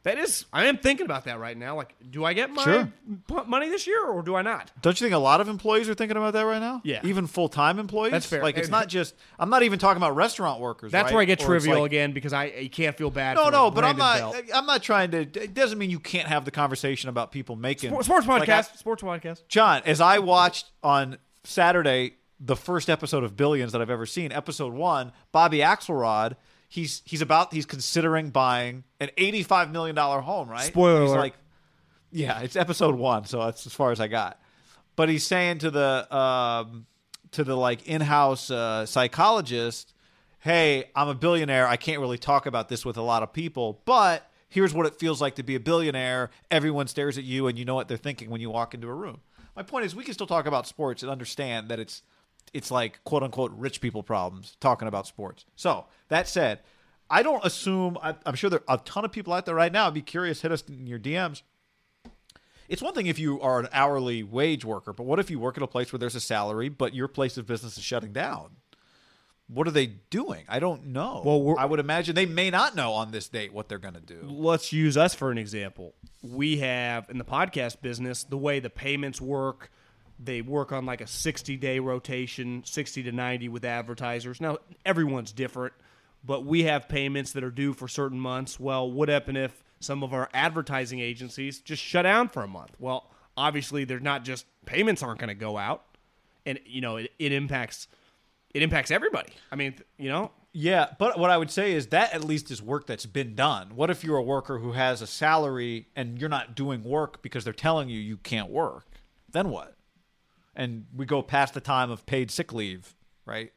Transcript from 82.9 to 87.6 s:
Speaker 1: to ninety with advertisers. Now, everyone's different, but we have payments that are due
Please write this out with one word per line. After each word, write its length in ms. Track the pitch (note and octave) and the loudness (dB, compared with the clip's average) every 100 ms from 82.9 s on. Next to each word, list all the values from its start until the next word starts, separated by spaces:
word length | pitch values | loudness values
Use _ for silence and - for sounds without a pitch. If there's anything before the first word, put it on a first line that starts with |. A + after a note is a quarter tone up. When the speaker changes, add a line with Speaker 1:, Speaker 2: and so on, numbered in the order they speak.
| C#3 | -8
Speaker 1:
to 100 | B2 | -6
ninety 380 | A#2+ B2 B2 A#2+ | -6 -4 -6 -6
with 160 | A#2 A#2+ | -8 -6
advertisers. 760 | A#2+ A2+ A#2+ B2 A#2+ B2 B2 | -6 -8 -8 -6 -6 -8 -6
Now, 200 | D#3+ D3+ _ - F#3 | -4 -4 _ -6 -2
everyone's 460 | E3+ D3+ C3 G#2+ | 0 0 -2 -8
different, 420 | A2 B2+ B2+ B2+ _ _ _ _ _ | -6 -6 -6 -10 _ _ _ _ _
but 220 | B2+ C3+ C#3 | -6 -6 2
we 200 | E3 D#3+ | 2 4
have 220 | D3 - | 0 -2
payments 440 | D3 C#3 C#3 B2+ | -4 -2 -4 -6
that 120 | C#3 | -6
are 60 | B2+ | -6
due 240 | A#2+ | -2